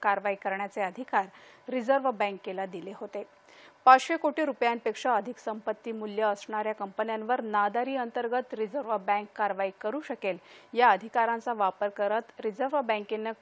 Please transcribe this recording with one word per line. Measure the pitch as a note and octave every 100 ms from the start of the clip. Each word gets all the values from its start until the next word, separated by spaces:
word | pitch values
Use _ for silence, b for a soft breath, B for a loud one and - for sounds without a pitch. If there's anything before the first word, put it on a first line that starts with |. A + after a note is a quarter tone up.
कारवाई | G#3+ G3 G3+
करण्याचे | G3 G3+ F#3+ G3+ A3
अधिकार | F#3+ F#3 B3+ A3+ F#3+ - B B B
रिझर्व्ह | B3+ A3+ C4+ C4
बँकेला | G#3+ G3+ F#3+ - F#3 F#3+
दिले | F3+ F3 F#3
होते. | G#3 G3+ - _ - B B B
पाचशे | - C4 - E4
कोटी | D4+ D4
रुपयांपेक्षा | D4+ B3 A#3+ A#3 A#3 G#3+ C4+ A3
अधिक | G#3 A#3
संपत्ती | A3+ A3 G#3+ G#3+ A#3
मूल्य | A3 G#3+ G3+
असणाऱ्या | A3 G3+ - G#3+ G#3+
कंपन्यांवर | G#3+ G3 F#3+ A3 A3 G#3+ B3+
नादारी | A3+ G#3 G3+ A3 B3+ C4+
अंतर्गत | A#3 B3 A#3 B3 B3+
रिझर्व्ह | G#3+ G#3+ C4 A3+ G#3+
बँक | F#3+ G#3 G#3 -
कारवाई | G#3 F#3+ G3 F#3
करू | G#3+ C4+
शकेल, | - A#3+ G3 F3 - B B
या | A3+ A#3+
अधिकारांचा | F#3+ A3 A#3+ A3+ A#3 A#3
वापर | A3+ F#3+ - G3+
करत | G3+ G3+ G#3+ A3+ -
रिझर्व्ह | A3 G3 C4+ D4
बँकेनं | A#3 G#3+ G3+ G#3+ A3 A3